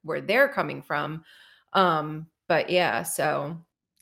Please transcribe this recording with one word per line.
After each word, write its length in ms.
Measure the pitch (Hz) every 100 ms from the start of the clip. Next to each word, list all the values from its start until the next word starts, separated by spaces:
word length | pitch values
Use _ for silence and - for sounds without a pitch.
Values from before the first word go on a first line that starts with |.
where 180 | 156 147
they're 280 | 139 233 277
coming 340 | 240 151 139
from. 420 | - 147 147 160 - - - _ _
Um, 540 | 196 185 156 151 156 160 _ -
but 220 | 160 -
yeah, 340 | 180 160 113
so. 540 | 165 - 151 143 143 165 - _ _ _